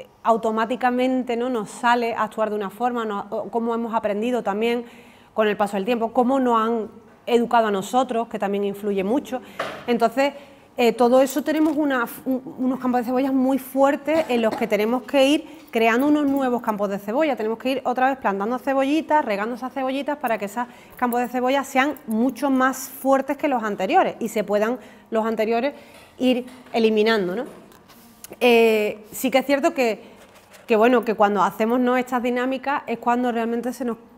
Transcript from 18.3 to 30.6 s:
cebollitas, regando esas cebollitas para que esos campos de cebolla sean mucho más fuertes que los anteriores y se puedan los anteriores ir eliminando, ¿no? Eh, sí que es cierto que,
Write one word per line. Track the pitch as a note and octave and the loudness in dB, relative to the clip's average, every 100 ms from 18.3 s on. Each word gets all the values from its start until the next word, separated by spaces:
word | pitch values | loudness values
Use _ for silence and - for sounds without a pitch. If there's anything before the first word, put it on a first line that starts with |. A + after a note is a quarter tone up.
| G3 G#3 B3+ | -2 -2 -4
cebollitas, | C#4+ C4+ C4+ D#4 B3+ D4+ | -2 0 0 0 2 2
regando | A3+ G3+ A3 B3 | 2 -2 -4 -6
esas | B3+ | -8
cebollitas | C#4 C4 C4+ C#4+ C#4+ | -6 -4 -4 -4 -4
para | B3 G#3+ | -4 -4
que | G3+ | -4
esos | A#3+ A#3+ - - - | -6 -8 -10 -20 -4
campos | B3 B3 | -2 0
de | A#3+ | -2
cebolla | B3+ B3 C#4 | -2 0 0
sean | B3+ C4 C#4+ C#4 - | 0 0 0 -2 -4
mucho | A3 C4 - C#4 | 0 0 0 0
más | C4 C4 C4 - | 2 2 0 -8
fuertes | - C4 C4+ C4 C#4+ | -4 2 2 2 -2
que | D4+ | -2
los | B3 | 0
anteriores | G#3+ G3+ F#3+ F4+ A#3 - | -2 -4 0 2 2 0
y | A3+ | -4
se | A3 | -4
puedan | F#3 G#3 G#3+ B3 - - - | 0 0 0 -2 -10 -20 -6
los | A3+ A3 | -2 -2
anteriores | A3 G#3+ A#3 C#4 C#4+ - - - - | 0 0 0 -2 -6 -14 -20 -20 -2
ir | B3+ A#3+ - - - | 2 2 -2 -14 -6
eliminando, | A#3 A3 G#3+ G#3+ A3 F3 G3+ | 0 2 4 4 2 0 -4
¿no? | D4 - - - - - - - - - | -8 -14 -20 -20 -20 -20 -20 -20 -20 0
Eh, | A#3+ A#3 A3+ A3 G#3 - - | 4 6 6 4 0 -4 -12
sí | - C4 | -6 0
que | B3+ | 0
es | C4 | 2
cierto | C#4 E4 | 2 0
que, | E4 A#3 G3 - - - - - - | 0 -2 -2 -8 -20 -20 -20 -20 -16